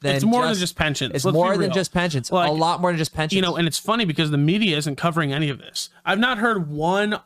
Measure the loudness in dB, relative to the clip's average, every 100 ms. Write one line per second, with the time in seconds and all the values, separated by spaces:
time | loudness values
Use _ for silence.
0 | -2 2 2 4 2 0 -2 -2 -2 -2
1 | -4 -2 2 2 2 2 0 0 -2 0
2 | 0 -2 0 0 2 2 0 2 0 0
3 | -2 -2 -2 0 0 0 -2 -2 -2 0
4 | 0 0 0 2 2 2 2 0 -2 -2
5 | -2 0 -2 0 -2 -4 -10 -10 -10 _
6 | -2 0 2 0 0 0 -2 -4 0 0
7 | 0 -4